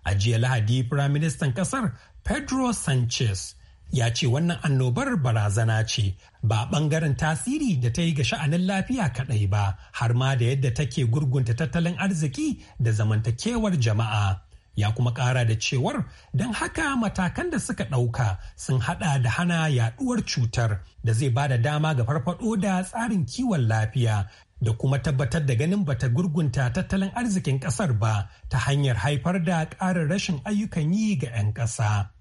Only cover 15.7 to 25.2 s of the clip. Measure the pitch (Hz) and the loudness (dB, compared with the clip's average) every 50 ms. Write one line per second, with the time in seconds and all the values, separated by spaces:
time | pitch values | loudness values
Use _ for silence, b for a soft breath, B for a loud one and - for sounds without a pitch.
15.7 | - 127 131 196 294 269 - B B B B B - 127 196 254 214 - 320 349 | -2 0 0 0 -2 -2 -4 B B B B B -2 -2 -2 -2 -2 -4 -4 -4
16.7 | - - 320 285 269 247 226 196 - - 185 170 - - 349 359 320 233 - - | -2 -2 -2 0 0 0 -2 -2 0 0 -2 -2 -2 -2 -4 -2 -2 -4 -4 -4
17.7 | 226 - - - 143 123 123 120 117 - 123 101 95 B B B B - - - | -6 -6 -4 -2 0 0 0 0 0 0 0 0 0 B B B B -14 -4 -2
18.7 | 135 127 107 - 175 - 208 165 139 139 123 117 110 - 175 175 170 165 160 156 | 0 0 0 -2 -2 -2 -2 -2 0 2 0 0 0 0 0 0 0 0 0 2
19.7 | 143 123 117 113 - - 277 247 247 220 - - - - 120 110 - - 117 110 | 2 2 0 0 -2 -4 -4 -2 -2 -2 -2 -2 -2 -2 -2 0 0 0 0 0
20.7 | 104 95 B B B B - 113 110 110 147 135 117 127 143 147 127 117 117 147 | -2 -4 B B B B -2 0 0 2 2 2 2 0 2 2 2 2 2 2
21.7 | 151 151 156 156 156 123 113 113 120 - 117 175 175 170 240 220 226 190 180 202 | 2 2 2 2 2 0 0 0 0 -2 -2 -2 -4 -2 -2 0 0 2 2 2
22.7 | 190 180 185 - - 233 226 247 226 190 143 - - - 262 247 196 151 123 110 | 0 0 -2 -2 -4 -4 -2 0 0 0 0 -2 -2 -2 0 0 2 2 2 2
23.7 | 113 110 110 107 - 131 120 113 107 104 98 B B B B B _ - - 113 | 2 2 0 0 0 0 2 2 2 0 -2 B B B B B _ -2 -2 -2
24.7 | 113 - - 131 139 135 - 160 139 131 | 0 0 0 0 0 0 0 0 0 0